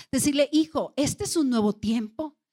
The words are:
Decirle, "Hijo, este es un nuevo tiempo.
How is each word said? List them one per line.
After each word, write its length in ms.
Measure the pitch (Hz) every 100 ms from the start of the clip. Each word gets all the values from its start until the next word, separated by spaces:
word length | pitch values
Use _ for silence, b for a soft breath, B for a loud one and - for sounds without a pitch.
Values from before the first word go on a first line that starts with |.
| B
Decirle, 340 | 262 277 285 285
"Hijo, 400 | 302 311 277 180 -
este 300 | 285 - 403
es 100 | 339
un 140 | 277
nuevo 240 | 233 208
tiempo. 640 | 208 208 233 214 - 311 - _